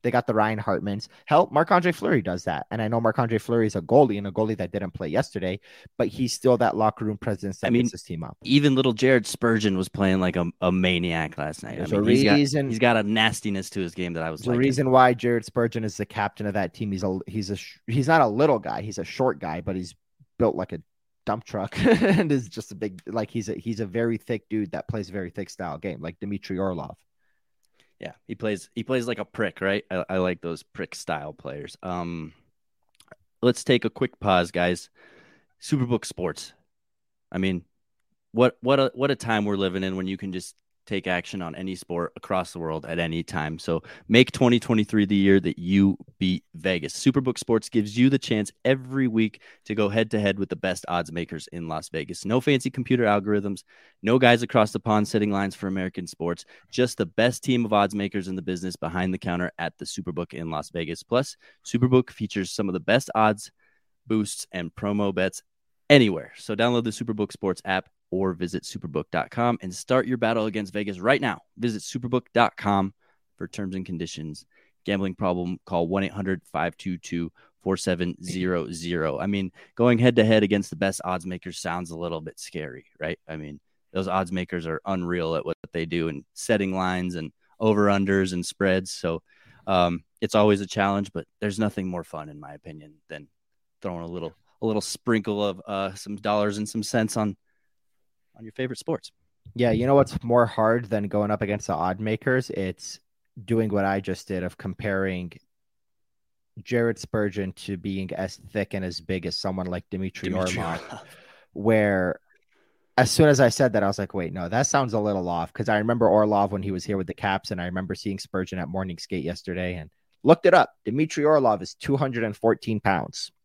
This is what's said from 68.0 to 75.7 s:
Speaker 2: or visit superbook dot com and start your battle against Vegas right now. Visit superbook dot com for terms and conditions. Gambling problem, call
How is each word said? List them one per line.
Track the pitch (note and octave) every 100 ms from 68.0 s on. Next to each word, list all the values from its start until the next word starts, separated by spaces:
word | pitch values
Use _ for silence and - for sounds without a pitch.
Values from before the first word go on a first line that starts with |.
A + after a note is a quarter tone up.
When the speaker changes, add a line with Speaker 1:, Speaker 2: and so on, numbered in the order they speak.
| _
Speaker 2:
or | F#2 F#2+
visit | E2+ F2 E2+
superbook | - G#2 E2+ D2 D2+
dot | E2 -
com | - A#2+ A#2+
and | F#2
start | F2+ - B2+ B2
your | B2
battle | A#2 A2+ A2
against | G#2+ G2+
Vegas | G2+ G#2 F#2
right | G2+ C#3
now. | C3+ F2 _ -
Visit | A#2 G#2+
superbook | - B2+ A#2+ B2 -
dot | A#2 A#2 -
com | G2+ G2 F#2+ - _ _ _ _
for | F2+
terms | - G2 F#2+
and | F#2
conditions. | E2+ E2+ - D#2 D2+ _ _ _ _ -
Gambling | G2 F#2+ F2+
problem, | G2 F2+ F2 F2+
call | -